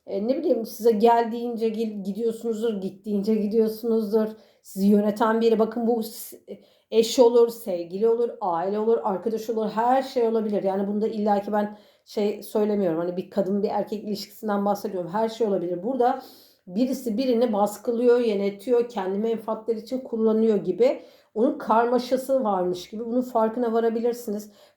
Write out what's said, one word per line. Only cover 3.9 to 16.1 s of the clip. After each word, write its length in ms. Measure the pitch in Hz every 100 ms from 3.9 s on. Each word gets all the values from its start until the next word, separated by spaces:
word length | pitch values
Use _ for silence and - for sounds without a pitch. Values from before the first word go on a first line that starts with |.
| 220 202 220 214 - _ _
Sizi 240 | - 190 202
yöneten 540 | 208 208 208 220 226
biri, 180 | 226 214
bakın 280 | 220 240 226
bu 160 | 233
s-, 360 | 214 - - - - - _ _ -
eş 280 | 220 220 -
olur, 300 | 233 240 233
sevgili 600 | 226 202 175 170 190 226
olur, 200 | 233 233 -
aile 380 | 196 170 190 208
olur, 200 | 220 226
arkadaş 460 | 214 185 226 220 233
olur, 200 | 220 208
her 320 | 220 240 269
şey 260 | 262 254 226
olabilir. 360 | 220 214 202
Yani 240 | 190 196 196
bunda 200 | 208 214
illaki 440 | 220 208 202 208
ben 260 | 208 208 - - _ _
şey 380 | 220 208 208
söylemiyorum, 560 | - 226 214 208 180 160
hani 180 | 175 180
bir 120 | 185
kadın 340 | 202 185 202
bir 60 | 214
erkek 340 | 202 - 214
ilişkisinden 600 | 208 202 - - 214 202 202
bahsediyorum. 460 | 202 208 190 165
Her 180 | 208 226
şey 180 | 220 220
olabilir. 360 | 190 170 175
Burada 380 | 214 262 240